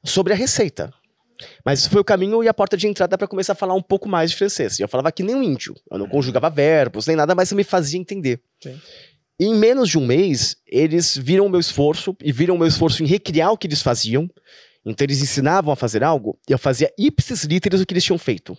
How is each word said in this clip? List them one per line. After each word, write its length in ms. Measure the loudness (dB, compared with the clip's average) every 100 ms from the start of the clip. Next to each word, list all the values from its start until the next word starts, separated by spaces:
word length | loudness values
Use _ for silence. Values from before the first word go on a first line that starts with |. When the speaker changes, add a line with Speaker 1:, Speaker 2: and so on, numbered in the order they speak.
Speaker 1:
sobre 300 | -2 -2 0
a 40 | 0
receita. 540 | 0 0 -2 -2 -12 _ _ _ _ -20 -20 -6
Mas 220 | -2 0 2
foi 140 | 2
o 40 |
caminho 380 | 4 2 2 2
e 60 | 2
a 60 |
porta 220 | 0 0 0
de 80 | -2
entrada 280 | 0 -2 0
pra 100 | -4
começar 240 | -4 -4
a 40 | -4
falar 180 | -2
um 80 | -2
pouco 260 | 0 -2 0
mais 220 | 0 0
de 60 | 0
francês. 400 | -2 0 -4 -2
E 40 |
eu 60 | -2
falava 240 | 0 -2
que 100 | -2
nem 120 | -2
um 80 | 0
índio. 320 | 0 -2 -6 -16 _
Eu 80 | -8
não 100 | -2
conjugava 400 | -2 0 0 0
verbos, 580 | 2 2 4 2 -2 -2
nem 80 | 0
nada, 180 | 2
mas 160 | 2 0
eu 60 | 0
me 60 |
fazia 360 | 0 0 0 -6
entender. 400 | -8 -6 -4 -4 _ _
Speaker 2:
Sim. 180 | -18 -18 -20 -20 -20 _ _ _
Speaker 1:
E 60 | 0
em 80 |
menos 340 | 4 4 4 2
de 80 | 2
um 80 | 2
mês, 500 | 2 2 0 -2 -6 _
eles 480 | 0 2 2 0 -2
viram 280 | 0 2
o 60 | 4
meu 100 | 2
esforço 560 | 0 0 0 0 -6 -4
e 100 | -4
viram 220 | 0 0
o 40 | 2
meu 80 | 2
esforço 340 | 2 0 0
em 40 | 0
recriar 460 | 0 0 0 2
o 60 | 0
que 80 | -2
eles 160 | -2
faziam. 480 | 0 0 0 -2 -2 _ _ -20 _ _
Então, 200 | -12 -4
eles 160 | -2 0
ensinavam 520 | -2 0 2 2 0
a 40 | -2
fazer 260 | 0 0
algo 360 | 0 0 -4 -10 -2
e 40 |
eu 60 | 0
fazia 320 | 0 0 -2 0
ipsis 460 | 0 0 -2 -4
literis 380 | -2 0 2 0
o 40 | 0
que 60 |
eles 120 | -2
tinham 140 | 0 -2
feito. 380 | -2 -6 -8